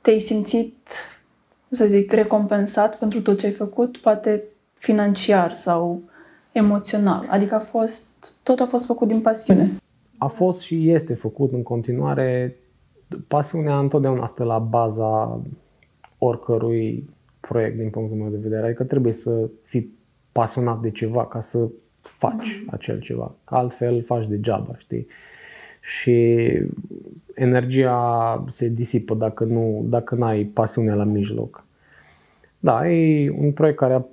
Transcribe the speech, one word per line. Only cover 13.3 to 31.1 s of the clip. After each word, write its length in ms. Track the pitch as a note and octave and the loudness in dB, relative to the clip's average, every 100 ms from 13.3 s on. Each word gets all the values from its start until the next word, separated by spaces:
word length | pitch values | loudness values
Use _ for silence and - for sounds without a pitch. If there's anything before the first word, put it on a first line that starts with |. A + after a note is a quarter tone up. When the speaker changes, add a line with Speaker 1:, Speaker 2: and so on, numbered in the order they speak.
| D3 D3 E3 D3+ C#3+ | -2 0 -2 0 0
Speaker 2:
întotdeauna 480 | C#3 D3 C3+ B2+ A#2 | 2 2 2 0 -4
stă 180 | - | -4
la 140 | A#2+ A2+ | -2 0
baza 840 | A2+ A#2 A2+ A2 A2 A2 A2+ A#2 A#2+ - _ _ _ _ _ _ | 0 0 0 0 0 0 -2 -6 -10 -16 _ _ _ _ _ _
oricărui 880 | B2+ A#2 - A#2 A2+ A#2 A2 A#2+ C#3 - _ _ | 0 0 -2 -2 0 0 -2 -6 -10 -20 _ _
proiect, 360 | - A#2 A2 A2+ | -6 -2 -2 -2
din 140 | A2 | -6
punctul 260 | G#2+ A2 G#2+ | -4 -6 -4
meu 120 | G#2+ | -4
de 80 | G#2+ | -6
vedere. 240 | G#2+ G#2+ A2+ | -4 -2 -2
Adică 180 | A#2 | -2
trebuie 280 | B2+ C#3+ B2 | 0 2 2
să 360 | A2+ - A#2 A2 - | 0 -2 -2 -2 -6
fii 300 | _ B2+ A#2 - _ _ _ | _ -4 -4 -12 _ _ _
pasionat 480 | - A2+ - A#2+ A2+ | -2 -2 0 -2 -2
de 100 | A2+ | -4
ceva 360 | G#2+ A2+ A#2 A2+ | -4 -4 -2 -2
ca 140 | A#2 | -6
să 280 | A2+ A#2+ A2+ - _ _ | -6 -2 -2 -4 _ _
faci 600 | - - - A3 A3 G3+ | -20 -4 -2 -2 -8 -10
Speaker 1:
Mhm. 100 | G#3+ | -12
Speaker 2:
acel 260 | - - A2 | -12 -8 -8
ceva. 340 | - A#2+ - - | -6 -8 -8 -12
Că 100 | _ | _
altfel 480 | B2+ B2 - B2 A#2+ | -2 -2 -2 -2 -2
faci 240 | A#2 B2 G#2+ | 0 -4 -2
degeaba, 480 | G#2 G#2+ G2+ - A#2+ | -4 -2 -2 -4 -12
știi? 280 | _ A#2+ A#2+ - - - - - - - | _ -8 -8 -16 -20 -20 -20 -20 -20 -20
Și 680 | - - - A#2+ A#2 A#2 A#2 - G1+ - - - - - _ | -14 -6 2 4 6 4 2 0 -2 -6 -12 -14 -18 -20 _
energia 1120 | - B2+ B2+ B2 C3 C3 B2 A#2+ A#2 A2+ A2+ C3 | -2 2 2 2 2 2 2 2 0 0 -2 -6
se 180 | - A#2 | -4 -4
disipă 460 | A#2 A#2 B2 G#2 | -2 -2 -2 -2
dacă 300 | A2 A2 - | -2 -2 -2
nu, 400 | A2+ A#2 A2+ G#2+ A2+ | -2 0 0 -2 0
dacă 260 | A#2+ A#2 | -2 -2
n-ai 300 | B2 A#2 G#2+ | -2 0 0
pasiunea 500 | G#2 A2 A2 - A2 | -2 0 0 0 0
la 100 | G#2 | 0
mijloc. 600 | G#2 | 0